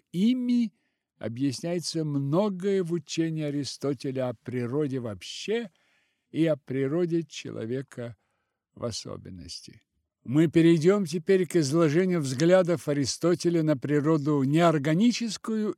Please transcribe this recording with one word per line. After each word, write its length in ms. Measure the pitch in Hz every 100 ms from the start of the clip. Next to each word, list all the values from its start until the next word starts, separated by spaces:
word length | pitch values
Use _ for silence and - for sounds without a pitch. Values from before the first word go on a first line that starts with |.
| -
ими 600 | 170 220 254 247 240 233 - _ _ _ _
объясняется 880 | 110 117 139 123 170 175 - 165 156
многое 760 | 143 139 160 208 185 196 196
в 120 | 175
учении 500 | 175 - - 165 160
Аристотеля 840 | 151 143 131 - 139 147 143 131 127
о 40 |
природе 680 | 120 - 123 120 139 151 131
вообще 680 | 117 98 - - - 226 226 _ _ _ _ _ _
и 160 | 135 160
о 100 | 147
природе 680 | - 131 135 160 180 170
человека 920 | 160 - - 110 113 131 139 - 117 110 _ _ _ _ _
в 100 | -
особенности. 1000 | 117 107 - 95 95 92 76 - - - _ _ _ _
Мы 220 | - 139 160
перейдём 580 | 170 165 170 156 208
теперь 420 | 180 175 165 196 180
к 100 | 175
изложению 640 | 143 160 165 151 185 180
взглядов 680 | 135 127 165 185 175 170 -
Аристотеля 720 | 143 135 - 170 175 170 170
на 140 | 156 147
природу 640 | 135 147 143 160 143 147
неорганическую 1300 | 135 151 170 156 139 160 240 220 233 180 - 220 214